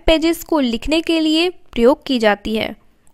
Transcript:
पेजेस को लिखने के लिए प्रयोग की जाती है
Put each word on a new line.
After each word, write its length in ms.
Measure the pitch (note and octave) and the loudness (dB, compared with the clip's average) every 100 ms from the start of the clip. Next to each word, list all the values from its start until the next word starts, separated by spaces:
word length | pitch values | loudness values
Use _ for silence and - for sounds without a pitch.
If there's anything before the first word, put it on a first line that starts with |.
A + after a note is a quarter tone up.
| - | 0
पेजेस 380 | D#4+ D#4+ E4 | 2 2 -2
को 160 | - D#4 | -2 -2
लिखने 400 | B3+ A3+ - D#4+ | 0 -4 -2 -2
के 180 | E4 E4 | 0 -2
लिए 300 | D#4 D#4 F4+ | 0 0 -2
प्रयोग 560 | - - - A#3 D4 - | -4 -12 2 2 2 -2
की 120 | B3+ | 0
जाती 360 | G#3+ G3+ - G#3+ | 0 0 -4 -6
है 200 | - - - _ - | -6 -8 -20 _ -16